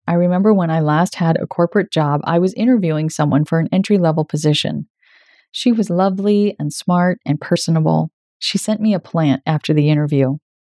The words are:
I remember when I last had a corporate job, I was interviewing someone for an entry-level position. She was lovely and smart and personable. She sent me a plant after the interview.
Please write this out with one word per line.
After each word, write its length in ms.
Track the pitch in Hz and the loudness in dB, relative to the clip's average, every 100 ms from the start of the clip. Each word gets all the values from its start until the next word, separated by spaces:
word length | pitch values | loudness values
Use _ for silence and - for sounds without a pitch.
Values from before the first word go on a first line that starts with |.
| - | -2
I 60 | |
remember 400 | 175 175 180 202 | 0 2 2 2
when 180 | 196 170 | 2 2
I 100 | 160 | 0
last 340 | 151 151 190 | 2 2 0
had 240 | - 165 165 | 0 0 0
a 80 | - | -2
corporate 440 | - 170 208 185 | -2 0 0 -2
job, 300 | - 147 147 | -2 0 -2
I 140 | - 170 | 0 0
was 140 | 185 | 0
interviewing 560 | - 233 247 175 156 156 | 0 0 2 0 -2 -4
someone 380 | - 147 165 156 | -2 0 0 0
for 120 | 165 | 0
an 120 | 165 | 0
entry-level 540 | 190 190 202 170 156 151 | -2 0 2 2 0 -2
position. 600 | 151 156 147 151 151 147 _ _ _ _ _ _ | -2 0 0 -2 -6 -10 _ _ _ _ _ _
She 220 | - 254 | -4 0
was 160 | 220 196 | 0 0
lovely 640 | 175 196 190 196 208 208 - | 0 0 0 0 2 2 -2
and 160 | 151 | -8
smart 460 | - - 180 180 180 | -6 -2 2 2 -2
and 160 | 165 147 | -4 -4
personable. 720 | - 170 - 165 156 160 160 - _ _ | -2 -2 0 0 2 0 -2 -8 _ _
She 200 | - 196 | -6 -6
sent 240 | - 214 | -4 -2
me 100 | 214 | 0
a 80 | 190 | -2
plant 420 | - 170 156 127 - | -2 -2 0 0 -2
after 260 | 156 - | -4 0
the 160 | 151 147 | 2 2
interview. 480 | 151 147 143 131 147 - _ _ | 2 2 0 0 -2 -10 _ _